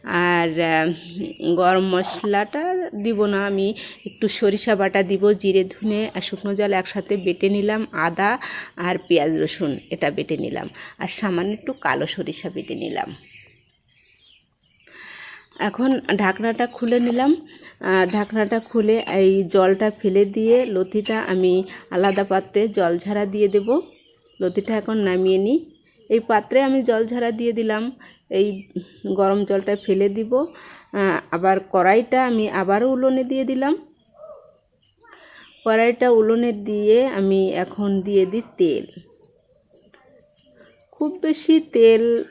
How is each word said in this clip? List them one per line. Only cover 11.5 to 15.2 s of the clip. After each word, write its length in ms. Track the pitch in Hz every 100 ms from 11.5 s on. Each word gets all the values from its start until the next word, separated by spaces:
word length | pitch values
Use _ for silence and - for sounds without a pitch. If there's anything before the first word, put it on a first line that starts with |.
একটু 200 | 214 -
কালো 340 | 262 147 135 151
সরিষা 420 | - - 160 -
বেটে 260 | 180 - -
নিলাম। 400 | 117 - - 139 - - - - - - - - - - - - - - - - - - - -